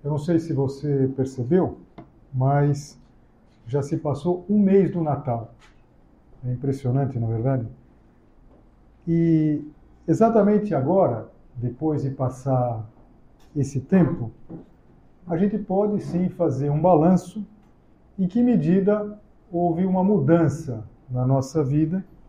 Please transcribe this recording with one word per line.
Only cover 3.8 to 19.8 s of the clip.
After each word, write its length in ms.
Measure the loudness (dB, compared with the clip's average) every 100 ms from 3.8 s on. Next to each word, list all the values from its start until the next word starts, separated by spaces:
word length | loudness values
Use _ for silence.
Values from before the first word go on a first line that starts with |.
se 160 | -4 -4
passou 480 | -4 -4 -4 -4 0
um 120 | 2
mês 320 | 4 4 4
do 100 | 0
Natal. 540 | -2 -4 -4 -6 -8 -18 -20 _ _ _ _ _ _ -12
É 80 | -8
impressionante, 680 | -4 -4 -2 0 0 0 -2
não 120 | -4
é 40 | -2
verdade? 300 | -2 -2 -4 -14 _ _ _ _ _ _ -20 -20 _ _ _ _ -2
E 560 | 0 4 4 2 -2 -6 -20 -20 -14 -2
exatamente 680 | 2 4 4 4 2 0
agora, 560 | -2 0 2 2 -2 -10 -20 -20 -8
depois 460 | -8 -4 -4 -2
de 80 | -4
passar 760 | -4 -6 -4 -2 0 0 -4 -10 -18 -20 -20 -20 _ -10 -4
esse 240 | -4 -4
tempo, 500 | 2 4 4 0 -8 -10 -18 -18 -20 _ _ -20 _ _ -6
a 80 | -2
gente 180 | 0 -2
pode 420 | -2 0 0 -2
sim 260 | -4 -2 -2
fazer 400 | 0 -2 0 -2
um 140 | 2
balanço 600 | 4 6 6 4 0 -14 -14 -18 _ _ _ _ _ -6
em 100 | -2
que 140 | 2
medida 760 | 2 2 2 2 2 0 -2 -12 -20 _ _
houve 360 | -2 0 0